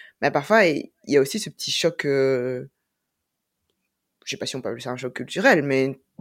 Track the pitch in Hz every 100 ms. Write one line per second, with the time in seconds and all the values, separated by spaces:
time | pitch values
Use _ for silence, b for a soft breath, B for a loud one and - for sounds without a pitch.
0 | B _ 143 143 143 220 175 143 - _
1 | - 139 135 110 - - - - 170 165
2 | 143 139 135 127 127 127 139 _ _ _
3 | _ _ _ _ _ _ _ _ _ _
4 | _ _ - - 110 131 104 117 123 127
5 | 127 - 127 175 254 175 139 135 135 135
6 | _ -